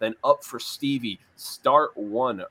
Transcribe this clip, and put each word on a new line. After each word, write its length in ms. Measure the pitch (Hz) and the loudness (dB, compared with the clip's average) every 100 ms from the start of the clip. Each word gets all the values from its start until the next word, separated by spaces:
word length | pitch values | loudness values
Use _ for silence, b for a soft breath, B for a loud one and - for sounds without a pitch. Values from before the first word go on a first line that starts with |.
Then 140 | 110 110 | -6 0
up 220 | 135 143 | 2 2
for 160 | - 120 | 0 -12
Stevie, 580 | - - 139 135 117 92 _ | -10 -6 -2 -2 -4 -10 _
start 560 | - - - 135 143 151 - | -18 -14 -2 4 4 4 -2
one. 480 | 104 110 127 101 92 | -4 -2 -2 -2 -8